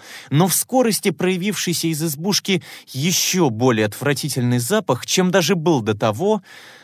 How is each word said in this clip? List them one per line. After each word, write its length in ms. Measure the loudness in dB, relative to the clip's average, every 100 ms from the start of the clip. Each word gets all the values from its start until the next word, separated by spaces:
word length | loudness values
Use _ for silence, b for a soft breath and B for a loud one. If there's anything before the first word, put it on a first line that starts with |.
| B B B
но 200 | 2 2
в 40 |
скорости 580 | 2 0 2 2 2 -2
проявившийся 760 | 0 0 -2 -2 -4 -2 -2 -2
из 160 | -2
избушки 580 | -4 -4 -2 -2 0 -2 B B B
ещё 580 | -4 -2 0 0 2 2
более 360 | 2 2 4 2
отвратительный 760 | 0 -2 -2 -4 -2 0 0
запах, 460 | 0 0 0 -2 -2
чем 260 | 0 2
даже 240 | 2 2 2
был 240 | 2 2
до 140 | 2
того, 480 | 0 0 0 0 0 B B B B